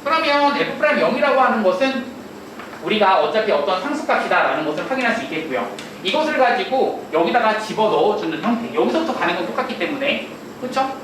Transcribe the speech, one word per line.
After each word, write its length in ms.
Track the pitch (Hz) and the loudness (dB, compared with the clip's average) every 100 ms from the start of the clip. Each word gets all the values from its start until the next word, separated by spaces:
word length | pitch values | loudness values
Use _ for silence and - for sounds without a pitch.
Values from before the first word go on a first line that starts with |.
그러면 520 | 285 320 311 294 285 285 | 0 0 2 4 2 2
F 220 | - - | -2 0
프라임 220 | 302 - | 2 2
영이라고 400 | 160 240 285 262 | 2 2 2 4
하는 220 | 247 226 | 4 4
것은 440 | 185 - 262 247 - - - - - - - - | 2 2 0 0 -6 -12 -14 -16 -16 -16 -14 -10
우리가 360 | 180 214 196 175 | -2 4 4 4
어차피 320 | 220 220 208 | 4 2 2
어떤 300 | - 196 185 | 2 2 0
상수값이다라는 800 | 294 294 - - - 175 - 156 | -2 -4 0 0 2 2 2 0
것을 260 | 160 185 170 | -2 -4 -4
확인할 240 | 262 240 | -2 0
수 100 | - | -2
있겠고요. 460 | - 156 131 123 107 - - - | -4 -6 -4 -4 -4 -8 -14 -8
이것을 360 | 185 294 311 262 | -2 0 0 2
가지고 680 | 247 233 - 262 - - - | 2 2 0 0 0 -2 -2
여기다가 460 | 156 240 233 220 208 | 0 2 4 2 0
집어넣어주는 840 | - - 214 - 208 208 165 160 | -4 0 2 4 2 2 -2 -2
형태, 320 | 214 240 - | -2 -2 -2
여기서부터 400 | - 349 330 - | 0 2 2 -2
가는 200 | - 349 349 | -2 -2 -2
건 100 | - | -4
똑같기 320 | - 254 214 | -4 -4 -4
때문에, 500 | 165 139 - - - - - - | -4 -2 -2 -2 -6 -12 -14 -10
그쵸? 340 | 254 262 262 - | -6 -2 -2 -4